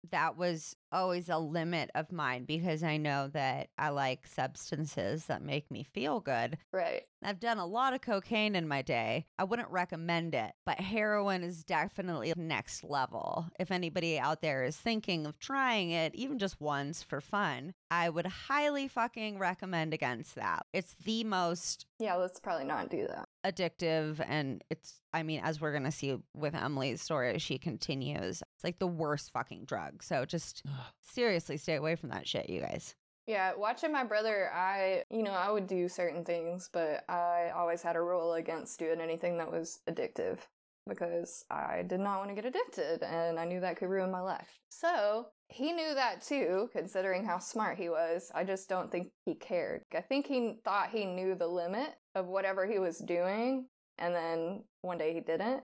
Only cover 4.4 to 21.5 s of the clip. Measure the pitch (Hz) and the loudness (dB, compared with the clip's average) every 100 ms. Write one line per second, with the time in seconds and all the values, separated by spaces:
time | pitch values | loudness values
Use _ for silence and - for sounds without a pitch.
4.4 | 131 - - 143 156 - 92 151 - - | -2 -4 -6 -2 -2 0 0 -2 -2 -4
5.4 | 147 143 - 107 131 - 254 233 160 123 | -2 -4 -4 -10 -8 -4 0 0 0 0
6.4 | 120 147 _ 185 170 - - _ 196 190 | 0 -4 _ -2 0 -2 -6 _ -6 -2
7.4 | 233 220 175 220 269 262 247 196 - 226 | 0 0 0 2 2 2 0 -2 2 2
8.4 | 214 190 160 139 131 123 110 120 - - | 4 2 2 0 2 0 2 0 -2 -4
9.4 | 185 233 - 180 180 165 165 170 165 139 | 0 0 0 -2 -2 -2 0 0 2 0
10.4 | 107 - - 147 190 220 214 208 202 185 | -2 -6 -4 -2 0 2 2 4 2 0
11.4 | 175 170 - 165 175 - 185 160 123 165 | -2 -8 -2 0 0 -2 -2 -2 0 -2
12.4 | 165 156 - - - 143 127 - 50 50 | 0 -2 -2 -8 -2 0 0 -2 -2 -2
13.4 | 165 - 180 180 170 175 170 156 131 156 | -4 -4 -2 0 0 0 0 2 2 2
14.4 | 156 135 127 156 233 220 214 170 151 - | 0 2 0 0 0 0 0 -2 -2 -6
15.4 | - 269 262 220 175 170 160 190 262 277 | -4 2 4 4 2 2 0 0 -4 -2
16.4 | 190 - 147 139 139 165 - 139 - 202 | -2 -2 -2 0 -2 -6 -6 -6 -2 0
17.4 | 190 123 147 - _ 170 170 160 175 - | 0 -2 -8 -12 _ 2 2 2 -2 -6
18.4 | - 277 294 285 269 - 208 - 214 196 | -2 2 4 2 -2 0 -2 -2 -6 0
19.4 | 185 185 185 170 160 156 131 117 - - | -2 0 0 0 2 2 0 -2 -6 -4
20.4 | 107 82 - 190 - - - 220 220 190 | 0 0 0 -4 -4 -8 -2 0 2 2
21.4 | 175 | 2